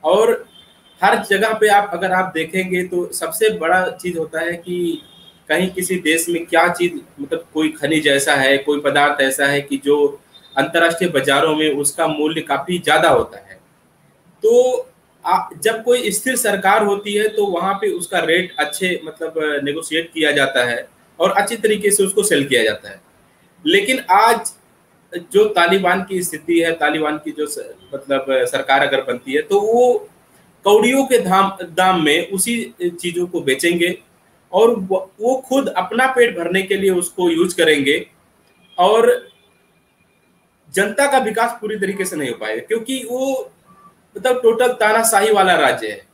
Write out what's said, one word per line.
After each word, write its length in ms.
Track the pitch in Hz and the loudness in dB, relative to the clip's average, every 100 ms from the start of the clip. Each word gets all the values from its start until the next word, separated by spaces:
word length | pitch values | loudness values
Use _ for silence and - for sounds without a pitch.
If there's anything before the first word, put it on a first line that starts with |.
और 480 | 156 190 233 - - _ _ _ _ _ | 2 4 4 0 -4 _ _ _ _ _
हर 220 | 190 240 | 0 0
जगह 300 | - 190 214 | 0 0 0
पे 140 | 214 214 | 0 4
आप, 220 | 202 202 | 4 2
अगर 200 | 175 185 | -4 -2
आप 200 | 185 180 | -2 -2
देखेंगे 500 | 160 160 185 185 180 | -4 -4 -4 -2 -4
तो 280 | 180 180 175 | -2 -4 -6
सबसे 380 | - 160 - 214 | -6 -8 0 0
बड़ा 360 | 180 160 185 185 | 0 0 0 0
चीज़ 280 | - 180 165 | -6 -8 -6
होता 220 | 156 160 | -6 -6
है 120 | 170 | -6
कि 500 | 175 180 180 175 165 - - - _ _ | -6 -8 -4 -4 -6 -12 -20 -20 _ _
कहीं 220 | 156 185 | 0 0
किसी 260 | 185 175 185 | -4 -4 -2
देश 320 | 156 165 160 | 0 0 0
में 180 | 165 170 | -4 0
क्या 220 | 165 175 | 2 2
चीज़, 540 | 170 175 151 - - | 2 -2 -4 -16 -14
मतलब 220 | 143 160 - | -8 -8 -6
कोई 140 | 156 156 | -4 -2
खनिज 400 | 156 143 156 147 | -2 -2 0 2
ऐसा 260 | 139 135 | 2 2
है, 240 | 143 135 139 | 2 2 2
कोई 220 | 139 147 | 0 0
पदार्थ 400 | 147 143 143 143 | 0 2 2 2
ऐसा 260 | 135 131 139 | -2 0 0
है 140 | 143 | 0
कि 200 | 139 139 | -2 -6
जो 360 | 139 147 143 143 _ - _ 135 | 0 2 2 -2 _ -20 _ -4
अंतर्राष्ट्रीय 540 | 143 170 170 165 175 | -2 2 2 0 -2
बाजारों 460 | 151 131 139 160 151 | 0 0 2 2 0
में 180 | 156 | 0
उसका 320 | 143 143 - 160 | 0 -4 -2 -4
मूल्य 340 | 151 151 165 | 0 -2 -4
काफ़ी 380 | 165 139 - 175 | -4 -6 -4 -4
ज़्यादा 300 | 151 156 165 | 0 2 4
होता 300 | 127 110 - | 2 0 -8
है। 160 | - - _ _ _ _ _ _ _ _ | -20 -20 _ _ _ _ _ _ _ _
तो 440 | 214 240 254 254 - _ _ _ - | 2 4 4 0 -6 _ _ _ -2
आ-, 240 | 185 - 165 | -2 -2 -4
जब 220 | 220 226 | -2 -2
कोई 260 | 226 247 233 | 0 2 2
स्थिर 260 | 180 254 247 | -4 -4 -2
सरकार 480 | 214 196 190 214 | -2 0 2 2
होती 300 | 208 202 208 | 2 -2 -2
है 140 | 208 214 | -2 0
तो 180 | 208 202 | 0 0
वहाँ 280 | 170 185 | -2 -2
पे 160 | 196 214 | -2 -2
उसका 280 | 180 175 185 | -4 -4 -2
rate 360 | 165 170 185 - | 0 0 0 -4
अच्छे, 420 | 151 - 185 175 | -6 -2 -2 -2
मतलब, 560 | 156 156 160 160 151 147 | -6 -10 -8 -4 -2 -2
negotiate 480 | 143 151 160 156 165 | -4 -6 -4 -6 -4
किया 200 | 160 151 | -2 0
जाता 320 | 147 135 135 | 2 0 0
है 240 | 120 120 - _ _ _ | 0 -2 -8 _ _ _
और 100 | 180 | 0
अच्छी 260 | - 214 233 | 2 -2 -2
तरीके 340 | 214 214 202 | 0 2 0
से 140 | 196 | 2
उसको 180 | 190 208 | 0 0
sell 220 | 190 151 | 0 0
किया 200 | 139 123 | 2 2
जाता 260 | 110 104 104 | 0 -2 -10
है। 100 | 98 _ _ _ _ _ _ 147 | -20 _ _ _ _ _ _ 0
लेकिन 340 | 190 202 262 - | 0 2 -4 2
आज 420 | 190 220 202 - - _ _ _ _ _ 175 170 | 2 4 2 -2 -14 _ _ _ _ _ -14 -2
जो 120 | 202 | 2
तालिबान 600 | 214 196 170 190 185 185 | 2 2 2 2 2 -2
की 180 | 185 190 | -2 -6
स्थिति 380 | 175 151 - 170 | -6 -10 -2 0
है, 120 | 165 | 0
तालिबान 460 | 160 151 156 151 151 | 0 -2 0 -2 -4
की 140 | 156 | -10
जो 140 | 151 147 | -8 -8
स-, 280 | 135 - - - | -8 -14 -18 -14
मतलब, 320 | 139 135 135 131 | -14 -4 -4 0
सरकार 560 | 131 123 135 131 139 139 | 0 0 -4 0 2 2
अगर 140 | 131 | 0
बनती 320 | 131 120 131 | -2 -8 -2
है 100 | 139 | -4
तो 180 | 151 196 | 0 0
वो 480 | 208 233 247 247 - _ _ _ _ _ | 2 2 4 2 -4 _ _ _ _ _
कौड़ियों 400 | 196 208 233 269 | 4 4 6 2
के 140 | 262 247 | 4 2
दाम, 340 | 185 190 190 190 | 4 2 2 -2
दाम 420 | 175 160 185 185 | -10 0 2 2
में 260 | 151 151 175 | 2 0 0
उसी 440 | 196 233 240 - - | -4 -2 -4 -6 -6
चीज़ों 440 | 175 170 175 170 175 | -6 -4 -6 -4 -4
को 140 | 170 | -4
बेचेंगे 580 | 139 127 170 175 170 185 _ _ _ _ _ | -2 0 0 0 -2 -4 _ _ _ _ _
और 180 | 185 226 | 4 4
वो, 420 | 214 185 190 - _ | 2 -2 -4 -4 _
वो 240 | 226 262 - | -2 -2 0
खुद 200 | 269 220 | -2 0
अपना 380 | 180 180 226 262 | -4 -4 0 0
पेट 320 | 254 233 180 | 4 2 2
भरने 240 | 170 185 | -2 -2
के 140 | 190 190 | -2 0
लिए 140 | 190 | 2
उसको 400 | 180 175 - 175 | 0 -2 -2 0
यूज़ 260 | 165 180 - | 2 0 2
करेंगे 500 | 156 151 135 151 - _ _ _ _ _ _ - | 2 4 2 0 -2 _ _ _ _ _ _ 0
और 540 | 185 220 233 - - _ _ _ _ _ _ _ _ _ _ _ _ _ _ | 4 6 4 2 -2 _ _ _ _ _ _ _ _ _ _ _ _ _ _
जनता 380 | 139 202 214 277 | -2 -2 0 2
का 60 | 262 | 2
विकास 400 | 214 220 233 - | 0 -2 -2 -2
पूरी 160 | 214 214 | -8 -6
तरीके 280 | 190 190 | -4 -4
से 120 | 180 175 | -6 -4
नहीं 140 | 135 | -6
हो 80 | 113 | -6
पाएगा, 220 | 107 110 - | -6 -8 -4
क्योंकि 380 | 226 226 262 226 | -6 -4 -8 -6
वो 420 | 247 269 262 - _ _ - - _ _ 196 | -4 -2 -4 -6 _ _ -20 -20 _ _ -4
मतलब 260 | 220 247 | -2 2
total 260 | 240 226 247 | 2 4 2
तानाशाही 640 | 247 214 220 226 202 214 | 2 2 2 2 2 4
वाला 220 | 208 185 | 4 4
राज्य 340 | 170 139 123 110 | 4 2 0 -4
है। 180 | 101 - | -10 -14